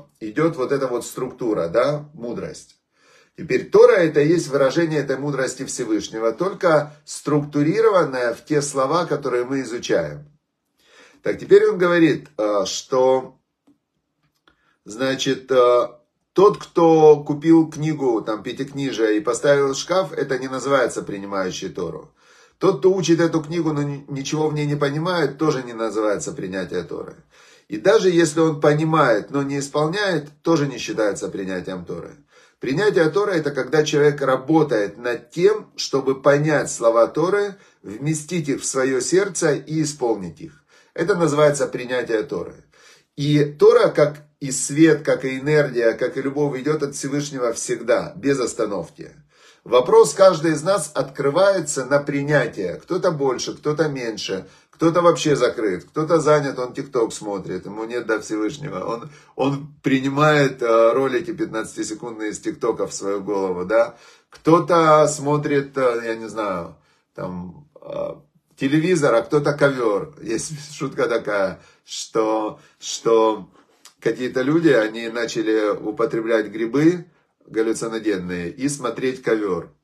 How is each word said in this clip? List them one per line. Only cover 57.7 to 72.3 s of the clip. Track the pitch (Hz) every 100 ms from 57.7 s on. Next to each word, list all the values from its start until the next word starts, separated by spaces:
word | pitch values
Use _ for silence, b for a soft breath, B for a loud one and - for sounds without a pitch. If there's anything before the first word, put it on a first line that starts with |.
| 107
нет | 113 120 110
до | 107
Всевышнего. | - 107 107 - 98 92
Он, | - 117 147 B B
он | - 135 143 - -
принимает, | 135 135 135 139 151 147 135 -
э, | 117 113 113
ролики | 123 135 120 117
пятнадцатисекундные | 104 104 110 101 - 107 104 120 110 107
из | 101
ТикТока | 110 90 117 104 90
в |
свою | - 98 101
голову, | 98 98 95 90
да. | 90 110 117 - b b b
Кто-то | - 156 170 151 170 160 151 147
смотрит, | - 139 147 147 143 139 135
э, | 127 117
я | 117
не | 113 110
знаю, | 110 104 90 85 - _ _ _
там, | - 92 90 90 - - -
э, | - - - - _ _ _ -
телевизор, | 135 156 175 170 139
а | 117
кто-то | - 147 147
ковер. | 139 143 131 113 98 78 -
Есть | - 113 - 156 -
<laughs> | -
шутка | 135 135 117
такая, | 117 104 101 95 87 b b
что, | - - - 113 110